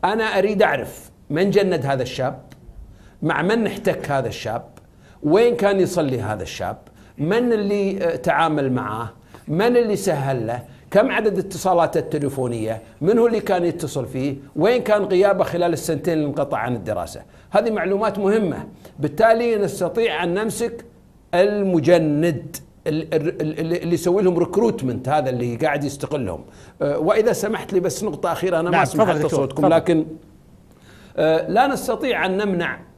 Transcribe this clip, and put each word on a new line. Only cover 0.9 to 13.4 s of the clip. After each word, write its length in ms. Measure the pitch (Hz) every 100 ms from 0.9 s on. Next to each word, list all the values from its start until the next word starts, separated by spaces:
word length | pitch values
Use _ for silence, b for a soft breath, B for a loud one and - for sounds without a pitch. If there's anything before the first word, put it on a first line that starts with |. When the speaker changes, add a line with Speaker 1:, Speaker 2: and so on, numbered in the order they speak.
| - - - -
Speaker 1:
من 200 | 147 196
جند 360 | 190 196 170 135
هذا 160 | 139
الشاب، 400 | 127 - 127 - - - - - - b b b
مع 200 | 151 143
من 240 | 170 233 214
احتك 440 | - - 151 -
هذا 180 | 139 120
الشاب، 360 | - 113 113 - - - b b b
وين 340 | 151 180 240 233
كان 240 | 202 202
يصلي 400 | 180 180 147 127
هذا 220 | 104 107
الشاب، 340 | 90 - 90 - - B B -
من 340 | 151 220 247
اللي، 520 | 226 202 202 196 196
آه، 120 | 170 165
تعامل 560 | 175 147 160 151 135
معاه، 360 | 127 104 110 117 - B B -
من 280 | 156 226 247
اللي 200 | 226 202
سهل 500 | 196 151 135 131 110
له، 160 | 117 - B B
كم 200 | 196 247
عدد 280 | 202 214 190
اتصالاته 600 | 185 - 190 175 160 165
التليفونية، 840 | - 151 143 135 123 117 110 110 B B
من 180 | 151 226
هو 80 | 233
اللي 140 | 226